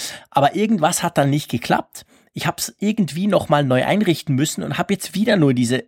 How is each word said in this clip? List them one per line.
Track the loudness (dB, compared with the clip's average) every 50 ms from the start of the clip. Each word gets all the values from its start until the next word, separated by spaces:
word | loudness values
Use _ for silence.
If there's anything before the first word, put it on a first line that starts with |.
| -12 -12 -12 -16 -12 _
Aber | 0 2 2 2 2
irgendwas | 2 0 0 2 2 2 0 0 0 -4
hat | -2 0
dann | 2 2 2
nicht | 2 0 -2 -2
geklappt. | -6 -6 -2 -2 -2 -2 -2 _ -16 -20 -20 _ _ _ _ _ -12
Ich | -6 -6
hab's | -6 -4 -6 -8 -10 -8 -4
irgendwie | -4 -2 0 0 -2 -2 -2 -4 -2
noch | 2 0 0 2
mal | 2 2 2 2
neu | 2 2 2 2
einrichten | 2 0 0 2 0 0 -2 0 -2 0
müssen | 0 0 -2 -2 -6
und | -8 -6 -4
hab | -4 -2 -2
jetzt | -4 -4 -4 -6 -2
wieder | -2 0 2 4
nur | 4 4 4 4
diese | 2 2 0 0 -2 -4